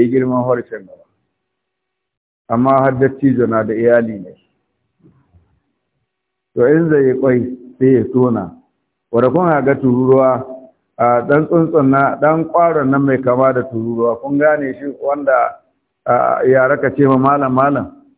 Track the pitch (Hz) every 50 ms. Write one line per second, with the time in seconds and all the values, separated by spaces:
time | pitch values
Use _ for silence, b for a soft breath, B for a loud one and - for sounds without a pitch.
0 | 123 117 131 131 131 127 127 123 123 127 123 120 113 - 113 104 95 90 - -
1 | _ _ _ _ _ _ _ _ _ _ _ _ _ _ _ _ _ _ _ _
2 | _ _ _ _ _ _ _ _ _ - 117 120 127 135 135 131 131 135 131 123
3 | 135 131 135 - 139 135 123 123 117 113 110 110 107 110 110 110 117 120 120 117
4 | 117 113 107 98 90 90 - _ _ _ _ _ _ _ _ _ _ _ _ _
5 | _ _ _ 135 _ _ 87 _ _ _ _ _ _ _ _ _ _ _ _ _
6 | _ _ _ _ _ _ _ _ _ _ _ - 120 131 151 165 170 160 151 143
7 | 135 131 127 131 135 131 123 123 117 - - - - - - - 131 131 131 117
8 | 107 - - 127 127 123 113 107 92 82 - - _ _ _ _ _ _ _ _
9 | _ _ 117 117 127 127 131 175 185 170 156 143 127 135 139 135 135 127 123 127
10 | 131 127 131 135 131 131 127 117 - - - - - - _ _ _ _ _ -
11 | 120 120 120 120 117 - 143 156 156 - 170 170 165 156 165 156 135 135 135 139
12 | 139 123 - - 143 151 160 165 160 160 - 170 170 170 160 151 139 131 135 139
13 | 139 139 131 123 131 123 123 127 131 131 127 127 113 - 117 113 113 117 117 113
14 | 117 117 113 117 135 139 143 143 147 156 151 151 139 131 127 131 139 143 131 -
15 | - 139 143 151 143 135 131 120 117 113 - - _ _ _ _ _ _ _ _
16 | _ 127 120 123 127 127 131 - - 131 131 131 127 131 147 143 143 131 135 143
17 | 143 135 135 127 131 139 143 143 139 131 127 131 139 143 143 123 95 95 - -
18 | _ _ _